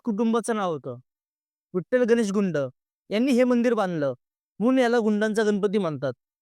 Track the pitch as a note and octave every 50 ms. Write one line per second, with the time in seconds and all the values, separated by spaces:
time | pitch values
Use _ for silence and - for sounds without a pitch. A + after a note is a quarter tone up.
0 | - A#3+ G#3 F#3+ A#3+ A3+ A3+ A#3 G#3+ - A3+ G#3+ G3 F3+ D#3+ C#3 B2+ C#3 A#2+ B2+
1 | - _ _ _ _ _ _ _ _ _ _ _ _ _ - F#3 E3 - B3+ B3
2 | B3 G#3+ A#3 A#3 A3+ G3 F#3+ G#3 G3+ F#3 D#3+ D3 C3+ B2+ - _ _ _ _ _
3 | _ - F#3+ G#3+ B3 D4 B3+ A#3 B3+ B3 B3 A#3+ A#3 B3 A#3 G#3+ G3 F#3 F3 D#3
4 | C#3+ C3+ B2 - _ _ _ _ _ _ _ - G3 B3 C4 C4 B3 A#3 A#3 A#3+
5 | G#3+ G#3+ G#3 G#3 G#3+ A3 G#3 A3+ A3 G#3 G#3 G3 F#3+ G#3 F#3 G#3+ F#3+ D#3+ D3+ C3
6 | C#3+ C3+ B2 - _ _ _ _